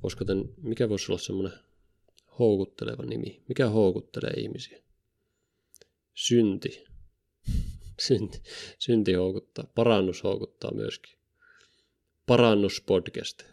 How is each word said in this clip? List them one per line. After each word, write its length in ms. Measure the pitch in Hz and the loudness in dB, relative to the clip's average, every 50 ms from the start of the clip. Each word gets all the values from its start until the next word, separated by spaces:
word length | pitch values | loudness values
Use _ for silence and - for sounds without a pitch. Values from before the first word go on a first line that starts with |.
| - | -6
Voisiko 220 | 95 - - 107 | -8 -6 -4 -2
tän, 180 | 98 95 98 - - - | -2 -2 -2 -2 -6 -12
mikä 320 | - 165 113 110 - 123 110 | -10 -8 -8 -2 -2 0 -2
voisi 220 | 104 95 - - | -2 -4 -2 -4
olla 100 | 98 87 | -4 -4
semmonen 320 | - - 92 95 95 95 - - _ _ _ _ _ _ _ _ _ _ _ _ _ _ _ - | -4 -6 -4 -4 -4 -6 -8 -14 _ _ _ _ _ _ _ _ _ _ _ _ _ _ _ 2
houkutteleva 640 | 123 110 104 95 95 - _ - - 110 113 123 123 | 4 4 4 2 0 -4 _ -8 -8 -8 -6 -8 -8
nimi? 400 | 120 113 113 110 107 - _ _ | -8 -6 -6 -8 -8 -12 _ _
Mikä 220 | - 123 - 131 110 | -6 0 0 2 2
houkuttelee 640 | 107 110 104 95 90 - - _ - - - - - | 4 4 4 4 4 0 -8 _ -8 -6 -6 -4 -4
ihmisiä? 460 | - 110 107 110 127 - - - - _ _ _ _ _ _ _ _ _ _ _ _ _ _ _ _ _ _ _ _ - _ _ _ _ _ _ | -4 -6 -6 -8 -12 -14 -16 -18 -20 _ _ _ _ _ _ _ _ _ _ _ _ _ _ _ _ _ _ _ _ -20 _ _ _ _ _ _
Synti. 720 | - - - 120 120 113 101 98 - - - - - - _ - - - - _ _ _ _ _ _ _ | -6 0 4 4 6 6 4 0 -2 -6 -8 -10 -10 -20 _ -20 -20 -20 -20 _ _ _ _ _ _ _
<laughs> 240 | - - - - - - - - - - - - | -2 -2 -2 -2 -2 -8 -12 -16 -18 -10 -8 0
Synti, 340 | - 135 95 104 95 - - - - - - - - - _ | 0 0 0 0 -6 -8 -14 -16 -16 -16 -16 -16 -18 -12 _
synti 340 | - - 120 110 104 95 92 | -2 0 2 2 2 2 2
houkuttaa. 520 | 90 90 92 95 101 - _ _ - - _ _ | 2 0 0 -2 -6 -10 _ _ -14 -14 _ _
Parannus 480 | 113 117 117 110 101 95 92 - - - | 2 4 4 4 4 2 0 -2 -2 -2
houkuttaa 500 | 101 101 104 104 - _ _ - - - | -4 -2 -2 -6 -12 _ _ -10 -8 -6
myöskin. 460 | 107 - - - - - - _ _ _ _ _ _ _ _ _ _ _ _ _ _ _ _ _ _ _ _ _ _ _ | -6 -6 -6 -8 -12 -18 -20 _ _ _ _ _ _ _ _ _ _ _ _ _ _ _ _ _ _ _ _ _ _ _
Parannuspodcast. 1160 | - 123 120 120 113 107 101 101 95 - - _ - 98 90 82 - - - - - - - - _ | 4 6 6 8 6 6 6 4 2 -2 -6 _ 0 0 0 0 -4 -12 -10 -10 -10 -14 -14 -20 _